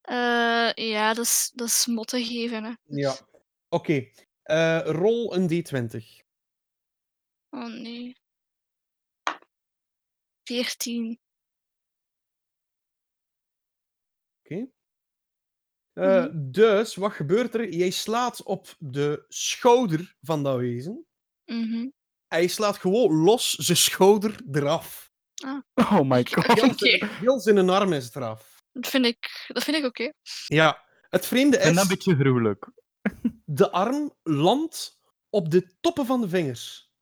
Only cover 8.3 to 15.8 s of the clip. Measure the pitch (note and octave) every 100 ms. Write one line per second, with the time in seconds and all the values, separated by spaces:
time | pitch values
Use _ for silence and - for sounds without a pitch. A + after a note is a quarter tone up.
8.3 | _ _ _ _ _ _ _ _ _ -
9.3 | - _ _ _ _ _ _ _ _ _
10.3 | _ - A#3+ B3 - - A#3 A3+ A#3 _
11.3 | _ _ _ _ _ _ _ _ _ _
12.3 | _ _ _ _ _ _ _ _ _ _
13.3 | _ _ _ _ _ _ _ _ _ _
14.3 | _ _ E3 C4 _ _ _ _ _ _
15.3 | _ _ _ _ _